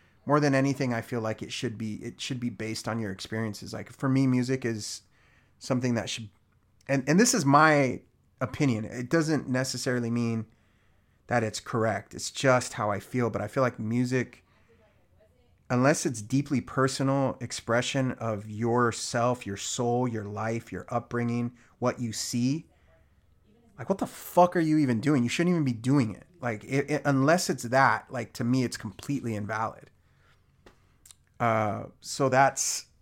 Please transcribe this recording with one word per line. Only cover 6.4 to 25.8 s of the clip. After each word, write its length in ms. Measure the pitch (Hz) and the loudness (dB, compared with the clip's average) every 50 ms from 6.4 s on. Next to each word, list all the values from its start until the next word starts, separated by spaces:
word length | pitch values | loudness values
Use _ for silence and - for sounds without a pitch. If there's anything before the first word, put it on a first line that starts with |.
| _ _ _ _ _ _ _ _ _ - | _ _ _ _ _ _ _ _ _ -2
and, 160 | 139 139 127 | -2 0 2
and 140 | - 156 185 | 2 4 4
this 120 | 247 247 - | 4 4 4
is 100 | 185 143 | 2 4
my 560 | 139 139 147 156 160 151 143 135 123 - - - _ _ _ _ _ _ - | 6 8 8 8 8 6 6 4 2 0 -4 -10 _ _ _ _ _ _ -6
opinion. 460 | 131 117 - - 151 135 113 107 110 | -6 -4 -2 0 0 2 2 0 -4
It 220 | - - 123 123 123 | -6 -8 -8 -4 0
doesn't 380 | 165 165 151 156 156 135 - - | 2 2 2 2 0 0 0 0
necessarily 600 | 123 127 131 131 - 127 - 135 123 123 120 113 | 0 0 0 -2 -4 -4 -2 -2 0 0 0 0
mean 360 | 117 120 120 117 113 113 110 - _ _ _ _ _ _ _ _ _ _ _ _ _ _ _ - | 0 0 0 0 0 -2 -4 -8 _ _ _ _ _ _ _ _ _ _ _ _ _ _ _ -2
that 140 | 120 120 113 | 0 0 0
it's 160 | 107 104 - | 0 -4 -8
correct. 540 | - - - 113 110 113 101 92 - - - | -8 -4 -2 0 0 0 0 -2 -6 -10 -12
It's 160 | - - - | -10 -10 -10
just 440 | - - - 135 127 123 - - - | -6 0 4 4 4 4 2 -2 -6
how 160 | - 107 107 | -4 -2 -2
I 100 | 101 98 | -2 -4
feel. 300 | - - - 123 120 110 | -6 -4 -2 0 0 0
But 100 | 104 117 | 0 -2
I 60 | 107 104 | -4 -2
feel 140 | - 139 | 0 0
like 160 | 131 120 120 - | 0 0 0 -4
music, 640 | 110 110 117 123 127 123 131 127 117 - - - _ _ _ _ _ _ _ _ _ _ _ _ _ _ _ _ _ _ _ _ _ _ _ _ _ - | -4 -2 0 0 0 0 0 -2 -2 -4 -8 -20 _ _ _ _ _ _ _ _ _ _ _ _ _ _ _ _ _ _ _ _ _ _ _ _ _ -2
unless 340 | 127 123 127 143 160 - - | 0 2 4 4 4 2 0
it's 160 | 160 123 110 | -4 -4 -6
deeply 380 | 104 110 131 139 143 - 151 120 | -6 -2 0 0 0 0 -2 -2
personal 720 | - - - 131 131 131 131 - 135 135 135 139 135 123 - - | -2 -2 -2 0 0 0 0 0 0 0 0 0 0 -2 -4 -6
expression 720 | - - - - - - 113 120 120 - - 139 131 127 | -10 -10 -10 -8 -2 0 0 0 0 0 -2 -2 -2 -2
of 360 | - - 117 113 110 101 101 110 | -4 -4 -4 -4 -4 -6 -8 -8
yourself, 960 | 107 104 117 117 117 123 120 117 113 - - - - 120 117 127 123 123 - | -6 -2 0 2 2 4 2 2 0 -2 -6 -4 -2 0 0 0 0 -2 -6
your 100 | 101 98 - | -8 -8 -8
soul, 500 | - - - - 123 120 120 123 127 120 | -8 -6 -4 -2 -2 0 0 0 0 -2
your 160 | 113 110 101 | -2 -4 -6
life, 480 | 104 104 107 110 113 117 117 110 - | -6 -6 -6 -4 -4 -4 -4 -6 -8
your 140 | 92 87 - - | -10 -10 -6 -4
upbringing, 640 | 123 120 120 - 120 120 120 120 120 120 120 120 - - - _ _ - | -4 -4 -4 -4 -4 -2 -2 0 -2 -2 -4 -4 -8 -12 -20 _ _ -4
what 200 | 120 123 123 - | -2 -2 -2 -2
you 120 | 123 113 | -4 -6
see, 540 | 101 - - - - 120 120 131 143 165 - _ _ _ _ _ _ _ _ _ _ _ _ _ _ _ _ _ _ _ _ _ _ - | -6 -6 -6 -4 -2 0 2 0 0 -2 -6 _ _ _ _ _ _ _ _ _ _ _ _ _ _ _ _ _ _ _ _ _ _ -8
like, 120 | 120 - | -4 -4
what 80 | 190 - | -4 -2
the 80 | 156 | -4
fuck 500 | - - - - - - 180 180 175 180 | -8 -8 -12 -10 0 4 6 6 6 6
are 40 | 180 | 2
you 180 | 160 156 151 156 | 2 4 4 4
even 220 | 147 127 120 107 | 4 4 2 2
doing? 220 | 104 139 151 131 | 2 2 2 2
You 60 | 120 117 | 2 2
shouldn't 240 | - - 170 180 | 0 2 2 2
even 120 | 180 165 147 | 2 2 2
be 80 | 131 | 0
doing 420 | 120 107 | -2 -2